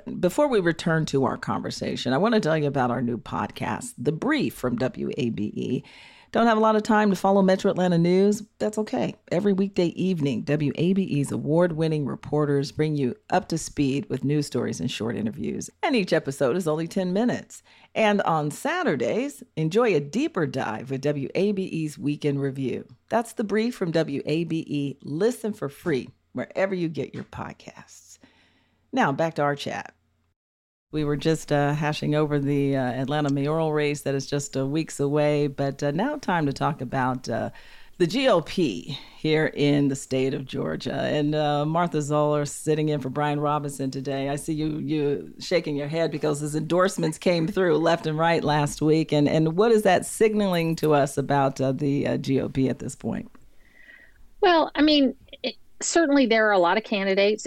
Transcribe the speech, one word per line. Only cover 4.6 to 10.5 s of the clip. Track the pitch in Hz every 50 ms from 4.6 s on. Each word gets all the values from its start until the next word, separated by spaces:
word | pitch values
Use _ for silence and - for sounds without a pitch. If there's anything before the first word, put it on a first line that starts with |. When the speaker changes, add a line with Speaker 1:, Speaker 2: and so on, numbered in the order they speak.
| - 127 123
Speaker 1:
W | 110 131 120 - 127 139 135 -
A | - 127 117
B | - - 104 - -
E. | 127 123 110 127 139 - - - - - - - - - _
Don't | - 226 233
have | 233 220
a | 220
lot | 220 220 214
of | 214 214
time | - 214 208 214 202
to | 196
follow | - - 196 196 196
Metro | 190 190 190 196 - 196
Atlanta | - 175 185 180 175
news? | 165 170 175 180 190 196 208 208 208 - - _ -
That's | 214 214 214
okay. | 220 214 - - - - - - - _ -
Every | - - 208 202
weekday | 190 185 202 196 - 196 175
evening, | 165 - - 175 190 185 160 139 143 120 - -
W | 143